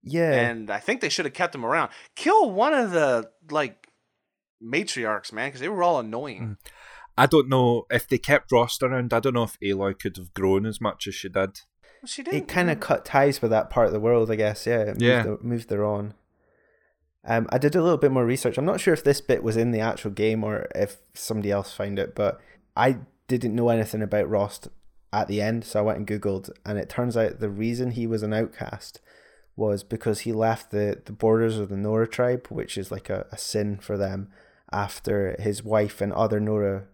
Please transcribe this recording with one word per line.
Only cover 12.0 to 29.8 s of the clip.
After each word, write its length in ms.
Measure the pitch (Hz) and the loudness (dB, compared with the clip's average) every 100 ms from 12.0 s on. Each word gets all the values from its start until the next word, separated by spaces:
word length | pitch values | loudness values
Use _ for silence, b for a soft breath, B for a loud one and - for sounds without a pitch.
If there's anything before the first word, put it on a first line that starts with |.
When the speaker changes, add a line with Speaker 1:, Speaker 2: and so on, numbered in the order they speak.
Speaker 2:
Well, 60 | 247 | -14
she 140 | - | -10
Speaker 1:
It 40 | 277 | -4
Speaker 2:
didn't. 160 | 370 - | -4 -2
Speaker 1:
kinda 260 | 180 175 151 | 0 0 0
cut 300 | - - - | 0 -2 2
ties 360 | 139 143 139 | 4 4 2
with 100 | 113 | 2
that 180 | 110 - | 2 2
part 180 | - 110 | 2 2
of 60 | |
the 60 | 104 | 2
world, 300 | 110 120 110 | 2 2 2
I 40 | 110 | 2
guess. 300 | 107 104 - | 0 -2 -2
Yeah, 160 | 117 | 0
it 60 | 104 | 0
moved 140 | - | 2
Speaker 3:
Yeah. 220 | 120 123 | 4 4
Speaker 1:
the, 140 | 110 104 | 2 -4
moved 280 | 117 120 113 | -4 -6 -4
her 140 | 104 104 | -2 0
on. 280 | 104 104 - _ _ _ _ _ _ _ _ _ _ - | -2 -6 -12 _ _ _ _ _ _ _ _ _ _ -2
Um, 220 | 117 113 | 0 2
I 80 | 127 | 2
did 180 | 143 180 | 4 4
a 60 | |
little 160 | 170 160 | 4 4
bit 140 | 143 | 4
more 140 | 131 120 | 4 2
research. 320 | 127 123 - | 2 0 0
I'm 80 | 151 | -2
not 160 | 180 | 0
sure 120 | - | 2
if 100 | 156 | 4
this 180 | - 139 | 4 0
bit 220 | - 123 | 2 0
was 120 | 113 110 | 2 2
in 160 | 117 | 2
the 80 | 113 | 0
actual 320 | 110 - 107 | -2 -4 -8
game 320 | 98 107 110 | 0 0 0
or 240 | 107 107 - - | -2 -4 -6 -2
if 220 | 101 - _ | -2 -4 _
somebody 380 | - - 110 101 | -14 -6 -4 0
else 200 | 101 98 | -2 -2
found 240 | - 101 98 | -6 -6 -4
it, 180 | - - | -4 0
but 260 | 101 - b b _ - | -2 -2 b b _ 0
I 220 | 131 131 - _ _ | 2 2 -6 _ _
didn't 280 | 127 120 113 | -2 0 2
know 140 | 120 | 2
anything 320 | 113 107 110 | 2 0 -4
about 260 | 104 104 80 | -2 0 0
Rost 380 | 104 101 - - - - - _ | 0 -2 -6 -18 -20 -20 -20 _
at 140 | 104 90 | -4 -2
the 140 | 104 | -2
end, 220 | 104 117 | -2 -2
so 160 | 110 107 | -2 0
I 40 | |
went 160 | 107 90 | 0 -2
and 80 | 101 | -4
Googled, 420 | 104 101 95 95 - - | -4 -2 -4 -8 -14 -6
and 120 | 104 | -6
it 120 | - | -4
turns 260 | - 123 117 | -2 0 2
out 240 | 110 - | 0 0
the 100 | 110 | -6
reason 420 | 101 113 120 127 | -2 -4 -2 -4
he 160 | 117 113 | -2 -2
was 160 | 110 | -2
an 100 | 107 | -2
outcast 680 | 107 113 - - 104 - - b b b b b - | -2 -2 -6 -12 -10 -16 -20 b b b b b -4
was 280 | 107 101 | -2 -2